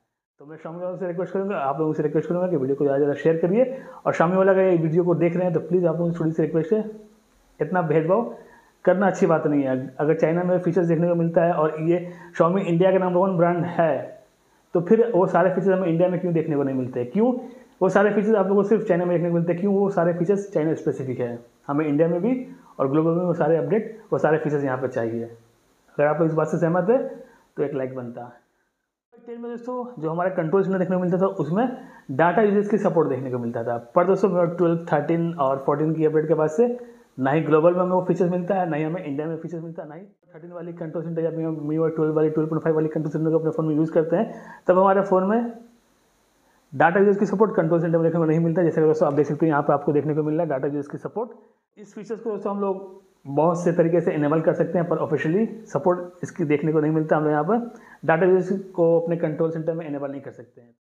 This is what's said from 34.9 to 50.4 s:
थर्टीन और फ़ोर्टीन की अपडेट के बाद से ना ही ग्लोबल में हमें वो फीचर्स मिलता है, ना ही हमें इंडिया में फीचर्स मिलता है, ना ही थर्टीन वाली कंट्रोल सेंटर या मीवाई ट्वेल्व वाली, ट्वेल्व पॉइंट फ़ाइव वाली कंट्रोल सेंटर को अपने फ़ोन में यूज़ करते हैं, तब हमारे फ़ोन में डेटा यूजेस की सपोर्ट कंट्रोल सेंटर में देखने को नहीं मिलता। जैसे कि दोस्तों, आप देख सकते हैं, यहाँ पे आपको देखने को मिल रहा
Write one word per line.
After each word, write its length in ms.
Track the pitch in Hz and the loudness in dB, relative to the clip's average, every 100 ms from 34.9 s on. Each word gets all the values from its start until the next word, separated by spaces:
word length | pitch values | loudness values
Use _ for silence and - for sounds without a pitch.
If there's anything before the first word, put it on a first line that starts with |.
थर्टीन 400 | 151 147 170 170 170 | -2 0 0 -2 0
और 280 | 135 135 - | -2 0 -2
फ़ोर्टीन 280 | 143 156 | 0 0
की 120 | 160 156 | 0 2
अपडेट 220 | 156 156 | 2 0
के 60 | |
बाद 160 | 156 156 | 0 0
से 280 | - 240 240 - - _ - | 2 0 -2 -12 -20 _ -4
ना 120 | 135 | 0
ही 100 | 156 | 0
ग्लोबल 320 | 143 156 170 | 4 4 4
में 60 | 180 | 4
हमें 100 | 180 | 2
वो 120 | 180 175 | 0 0
फीचर्स 260 | 170 175 | 0 0
मिलता 240 | 180 170 190 | 0 -2 -2
है, 140 | 175 | 0
ना 80 | 147 | -2
ही 60 | |
हमें 200 | 156 180 | -2 -4
इंडिया 240 | 147 139 156 | -6 -6 -6
में 80 | 160 | -8
फीचर्स 260 | 165 170 | -10 -10
मिलता 200 | 165 165 | -10 -12
है, 60 | 156 | -14
ना 60 | 156 | -16
ही 60 | |
थर्टीन 500 | 202 _ _ 160 175 | -20 _ _ -20 -18
वाली 220 | 175 170 | -14 -14
कंट्रोल 300 | 170 165 170 | -12 -8 -8
सेंटर 180 | 165 165 | -6 -4
या 100 | 160 | -4
मीवाई 580 | 160 160 156 147 156 160 | -2 -4 -4 -4 0 0
ट्वेल्व 260 | 160 156 156 | 0 0 2
वाली, 140 | 156 | 2
ट्वेल्व 200 | 156 156 | 0 -2
पॉइंट 140 | 160 | 0
फ़ाइव 120 | 165 156 | 0 0
वाली 120 | 156 | 0
कंट्रोल 240 | 156 151 | -2 -4
सेंटर 200 | 151 160 | -2 0
को 80 | 160 | 0
अपने 120 | 160 | 0
फ़ोन 160 | 151 160 | -2 0
में 80 | 151 | 0
यूज़ 160 | 160 | 2
करते 240 | 180 156 170 | 0 0 0
हैं, 260 | 226 - - - - | -2 -8 -18 -4 2
तब 120 | 180 | 4
हमारे 220 | 196 196 | 6 4
फ़ोन 240 | 190 185 190 | 4 2 2
में 220 | 233 233 - - _ _ _ _ _ _ _ _ _ _ | 0 -2 -10 -20 _ _ _ _ _ _ _ _ _ _
डेटा 260 | 135 160 196 | 0 2 4
यूजेस 180 | 202 196 | 2 2
की 80 | 196 | -2
सपोर्ट 300 | 190 214 - | 0 0 2
कंट्रोल 260 | 160 170 | 0 0
सेंटर 160 | 170 165 | 0 0
में 60 | |
देखने 160 | 165 170 | 0 2
को 60 | 156 | 2
नहीं 140 | 160 | 2
मिलता। 240 | 165 165 | 2 2
जैसे 180 | 165 160 | 0 2
कि 60 | 156 | 2
दोस्तों, 200 | 156 160 | 2 2
आप 60 | |
देख 140 | 143 143 | 2 0
सकते 180 | 147 165 | 0 0
हैं, 60 | |
यहाँ 100 | 143 | 2
पे 100 | 147 | 0
आपको 180 | 143 165 | 0 0
देखने 240 | 147 143 151 | 0 0 -2
को 80 | |
मिल 100 | 151 | -2
रहा 100 | 156 | -2